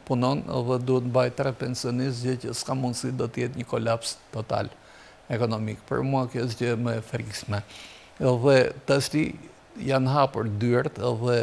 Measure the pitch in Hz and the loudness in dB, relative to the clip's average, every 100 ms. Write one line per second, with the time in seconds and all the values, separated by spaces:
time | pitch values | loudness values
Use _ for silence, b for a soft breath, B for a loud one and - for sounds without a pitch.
0 | - 127 127 147 - 131 120 127 127 131 | 0 2 2 0 -2 -2 0 0 2 2
1 | 123 123 123 123 139 120 127 127 127 120 | 4 2 2 0 -4 -2 -6 -4 -2 -2
2 | 135 120 123 127 117 117 - 135 127 120 | -2 -2 -2 -2 -4 -6 -4 -2 -2 -2
3 | 143 131 117 123 123 - 120 117 113 117 | -4 -2 -4 -2 -4 -4 -4 -2 0 -2
4 | - - - 113 110 110 107 - B B | -4 -10 -10 -8 -2 -2 -4 -10 B B
5 | B B - 120 117 110 110 104 - 127 | B B -6 0 0 0 -2 -6 -4 -2
6 | 135 135 123 123 123 113 120 113 120 113 | 0 0 0 -2 -4 -2 -2 0 0 -2
7 | - 120 113 - - 104 - B B B | -4 -8 -6 -10 -4 -4 -6 B B B
8 | B - 131 123 135 131 - - - 139 | B 0 2 4 6 6 6 0 0 2
9 | - 151 160 - - - - - 123 131 | 2 0 -2 -6 -16 -20 -20 -8 0 2
10 | 131 143 135 - 110 104 120 120 - - | 4 4 2 2 -2 0 2 2 2 -2
11 | 120 113 123 120 | -2 0 2 2